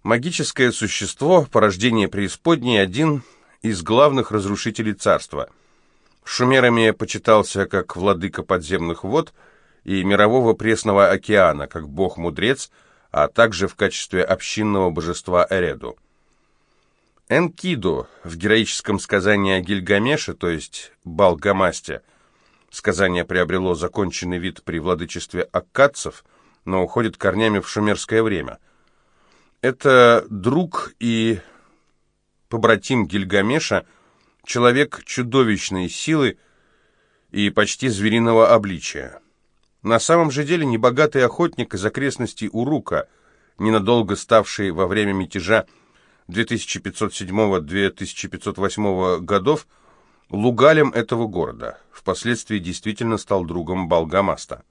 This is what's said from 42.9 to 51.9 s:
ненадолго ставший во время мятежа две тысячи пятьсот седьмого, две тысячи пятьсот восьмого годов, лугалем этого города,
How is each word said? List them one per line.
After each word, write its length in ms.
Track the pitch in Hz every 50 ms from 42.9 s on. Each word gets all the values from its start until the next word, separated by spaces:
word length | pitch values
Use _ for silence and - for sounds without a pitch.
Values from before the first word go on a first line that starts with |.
| - 71 - _ _ _ _ _ _ _ _ _ _
ненадолго 580 | - 98 110 110 107 95 104 120 120 110 90 101
ставший 560 | - - - 117 110 98 - - - 101 95
во 160 | 82 82 95
время 240 | 87 98 107 104 101
мятежа 540 | 98 95 92 82 - 101 82 90 110 110 - _ _ _ _ _ _ _ _ _ _ _ _
две 180 | - 85 104 113
тысячи 340 | - 120 104 - - - 95
пятьсот 340 | - 101 - - 107 98 -
седьмого, 460 | - 101 90 92 107 110 101 95 90
две 300 | 78 73 90 101 98 95
тысячи 400 | - - 98 - - - - 92
пятьсот 280 | - 90 - 107 95
восьмого 640 | - 98 98 - - 107 101 95 90 92 92 90 80
годов, 480 | 87 80 101 98 92 131 156 156 - _ _ _ _ _ _ _ _ _ _ _ _ _
лугалем 600 | - 101 107 123 120 110 131 151 160 156 147 135 -
этого 340 | 117 113 - 123 117 120
города, 500 | 110 90 87 76 60 60 57 58 57 - - _ _